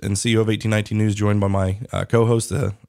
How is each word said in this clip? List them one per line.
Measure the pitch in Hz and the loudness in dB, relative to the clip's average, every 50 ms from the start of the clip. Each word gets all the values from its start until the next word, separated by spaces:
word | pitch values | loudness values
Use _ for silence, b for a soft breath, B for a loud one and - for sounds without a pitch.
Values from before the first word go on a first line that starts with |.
| - | -6
and | 101 101 | -4 -4
C | 95 - 120 110 | -2 0 0 2
E | |
O | 110 | 2
of | 110 110 | 2 2
eighteen | 107 101 - 110 | 0 -2 0 0
nineteen | 107 107 101 - 107 107 | 0 0 0 -2 -2 0
News, | 107 107 101 | 0 0 0
joined | 104 104 104 104 104 | 0 0 0 2 2
by | 98 | 2
my, | 98 98 98 95 92 98 107 - - | 0 0 0 0 -2 -2 -4 -8 -6
uh, | - 95 98 | -4 -4 -2
co-host, | - 117 117 113 120 117 113 - - | 2 2 2 4 4 2 0 0 -2
the | 95 - 120 101 - - - | -4 -4 -4 -4 -6 -8 -18